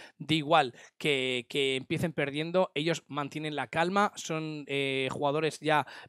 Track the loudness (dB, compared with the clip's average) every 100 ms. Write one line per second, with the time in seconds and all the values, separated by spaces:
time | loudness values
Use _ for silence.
0 | -20 -12 0 0 4 4 4 -2 -18 -4
1 | 0 2 2 -2 -2 0 0 0 -2 -2
2 | -2 -2 -2 -2 0 0 0 0 -2 -2
3 | -4 -6 -6 -6 -6 -6 -4 0 2 2
4 | 2 0 -6 -4 -4 -8 -4 -2 0 0
5 | -2 0 0 0 0 -2 2 2 0 -8